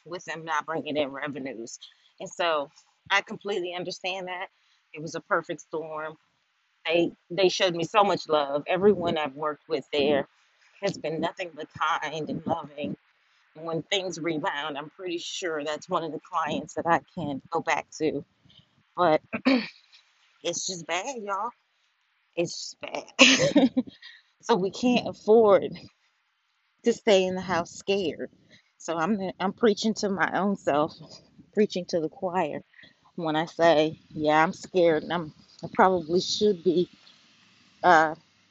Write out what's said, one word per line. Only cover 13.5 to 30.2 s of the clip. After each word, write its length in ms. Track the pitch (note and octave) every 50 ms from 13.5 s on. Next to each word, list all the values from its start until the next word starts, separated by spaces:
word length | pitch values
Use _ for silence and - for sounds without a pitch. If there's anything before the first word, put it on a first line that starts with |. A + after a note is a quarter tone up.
| -
And 80 | D#3 D#3+
when 160 | E3 D#3+ D#3+ -
things 360 | - G3+ G3 F3+ F#3 E3+ E3
rebound, 580 | D#3 E3+ E3 D3+ D3 G3 D#3 C#3+ D3 D#3 D3 C#3
I'm 120 | D3 D3+
pretty 280 | _ - F#3+ F3+ E3+ E3+
sure 460 | - - - - F#3 E3+ D#3+ D3+ D3
that's 240 | D#3 D3+ D3 - -
one 160 | F#3 E3 E3
of 80 | D#3+
the 80 | D3 -
clients 540 | - - F#3 E3 D#3+ D3 D#3+ F#3 D3+ - -
that 120 | D#3 C#3+
I 140 | E3 E3+ C#3+ - _ -
can 280 | F3+ D#3+ D3 C#3 C3 - -
go 100 | - E3
back 260 | C3+ E3 D3+ C#3+ - _ - -
to. 260 | D#3 D3+ - C#3+ - _ _ _ _ _ _ _ _ _ _ _ _ _ -
But 260 | E3 F3+ E3 D#3 - _ - -
<clears throat> 120 | A3+ - B3+ C4+ A#3+ G#3 - - _ _ _ _ - _ _ _ _ _ _ _ _
it's 240 | - E3 E3+ - -
just 200 | - F#3+ E3+ E3
bad, 300 | - E3 F3+ G3 C4+ C#4 A#3+
y'all. 280 | G3+ G3+ G3 F#3+ G#3+ A#3+ - _ _ _ _ _ _ _ _ _ _ _ _ _ _ _ -
It's 400 | E3+ F3 E3+ - - - - - -
just 0 |
bad. 880 | - - - - - - - - B3+ B3+ C4+ - B4+ C#5 - D4+ - A#3+ -
<laughs> 100 | C4 - - - - - - - - _ _ _ _
So 140 | - - A#3
we 140 | G3+ F#3 F#3+
can't 380 | F3 - - B3+ B3 - - -
afford 640 | F3 - - G#3 G#3+ A#3 A3+ G#3 G3 E3 D3+ C#3 - - - A#2 _ _ _ _ _ _ _ _ _ _ _ _ _ _ _ _ _ _ -
to 80 | A#3
stay 320 | A3 - - A#3 G3+ F#3+ F#3
in 100 | F#3 F#3
the 60 | F#3
house 320 | F#3 F3+ F3+ E3 F3 -
scared. 580 | - - - - G3 G3+ F#3+ D#3 B2+ - B2 - _ _ _ _ _ _ _ _ _ _
So 180 | - - D#3+
I'm, 240 | E3+ D#3+ F3+ A3+ F#3+ F#3+ F3+ - -
I'm 120 | F3+ E3
preaching 420 | - - - A3+ G#3 - - A3 G3+
to 140 | - - G3
my 300 | G3 F3